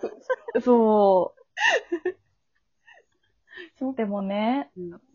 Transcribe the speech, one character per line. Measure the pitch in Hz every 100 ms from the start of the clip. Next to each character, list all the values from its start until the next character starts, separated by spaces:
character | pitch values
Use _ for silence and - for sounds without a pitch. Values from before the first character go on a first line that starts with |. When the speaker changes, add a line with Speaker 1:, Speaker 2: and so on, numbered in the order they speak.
| - - - 508 - 247
Speaker 1:
そ | 247 240 220 214 196 185 - _
う。 | _ - 855 605 - 339 359 - _ _ _ _ _ _ _ _ _ _ _ _ _ - 339 -
Speaker 2:
そ | 269
う。 |
Speaker 1:
で | 262
も | 208 202
ね、 | 190 202 220 269 - 185
Speaker 2:
う |
ん。 | 175 175 _